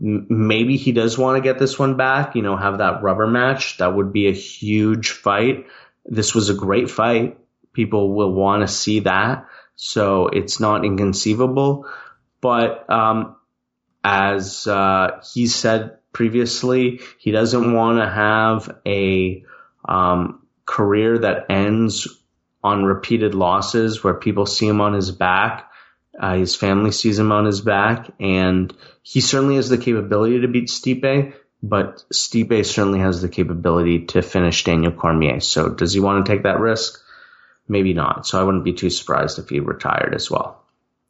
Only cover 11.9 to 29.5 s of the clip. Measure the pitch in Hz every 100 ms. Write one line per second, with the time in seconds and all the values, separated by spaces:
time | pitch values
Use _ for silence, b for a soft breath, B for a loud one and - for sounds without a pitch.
11.9 | B B B _ _ 127 117 113 - -
12.9 | 113 110 110 107 - _ _ _ _ _
13.9 | _ 101 98 98 98 95 - 107 98 95
14.9 | 95 92 - - 120 117 - 113 110 110
15.9 | - _ - 117 120 120 - 127 127 123
16.9 | 123 B B 107 107 113 123 117 117 113
17.9 | 117 104 104 107 110 110 107 - - 98
18.9 | 98 95 95 92 92 B B B B -
19.9 | 92 90 90 87 - _ _ - - 101
20.9 | 104 113 117 104 - - 98 104 110 110
21.9 | - - - _ _ _ _ 98 101 98
22.9 | 98 - 117 107 98 87 98 - 117 113
23.9 | 113 95 87 110 101 98 - 107 104 104
24.9 | 101 95 90 90 92 113 - - B B
25.9 | B _ - 95 92 90 - 98 98 107
26.9 | - 113 104 107 104 107 98 107 98 110
27.9 | 117 - - 98 92 92 92 90 B B
28.9 | B - 143 - 135 139